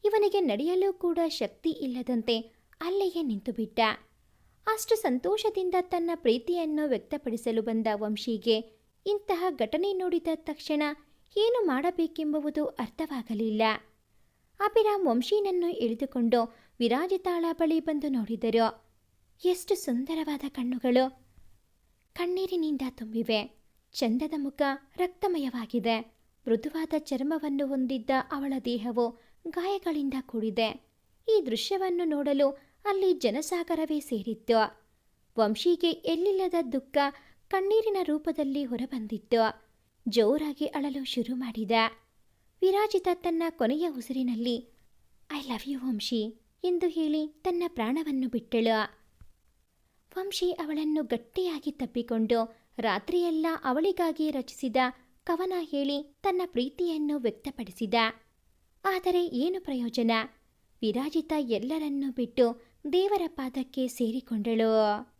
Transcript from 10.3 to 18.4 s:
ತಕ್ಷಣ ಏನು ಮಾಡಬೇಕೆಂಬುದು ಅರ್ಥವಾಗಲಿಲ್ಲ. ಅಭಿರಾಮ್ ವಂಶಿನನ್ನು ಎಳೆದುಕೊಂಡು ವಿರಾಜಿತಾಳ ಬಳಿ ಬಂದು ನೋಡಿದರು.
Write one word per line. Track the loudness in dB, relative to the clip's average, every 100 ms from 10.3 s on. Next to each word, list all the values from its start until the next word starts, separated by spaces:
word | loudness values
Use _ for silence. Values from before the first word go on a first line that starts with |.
| -4
ತಕ್ಷಣ | -6 -10 -2 0 0 -4 _ _ _ 0
ಏನು | 2 4 2
ಮಾಡಬೇಕೆಂಬುದು | 2 0 0 -2 -2 -2 0 -2 -2 -2
ಅರ್ಥವಾಗಲಿಲ್ಲ. | -4 -8 -6 -6 -6 -4 -2 0 2 2 0 -8 _ _ _ _ _ _ _
ಅಭಿರಾಮ್ | 2 4 4 4 2
ವಂಶಿನನ್ನು | 2 2 2 2 2 0
ಎಳೆದುಕೊಂಡು | 0 -2 -2 -4 0 4 4 2 -6 _ _
ವಿರಾಜಿತಾಳ | 2 2 2 0 0 0 0
ಬಳಿ | 2 2 2
ಬಂದು | 0 -2 0
ನೋಡಿದರು. | -2 -2 -2